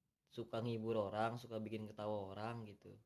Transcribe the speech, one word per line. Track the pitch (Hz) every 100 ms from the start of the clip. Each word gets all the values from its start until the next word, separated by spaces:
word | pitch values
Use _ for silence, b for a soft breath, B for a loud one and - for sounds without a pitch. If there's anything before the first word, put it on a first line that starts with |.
| _ _ _
suka | - 117 113
ngibur | 120 117 110 110
orang, | 101 104 113 120
suka | 120 110
bikin | 107 110
ketawa | 107 107 107 107 95
orang | 98 110 120
gitu. | 107 98 98 98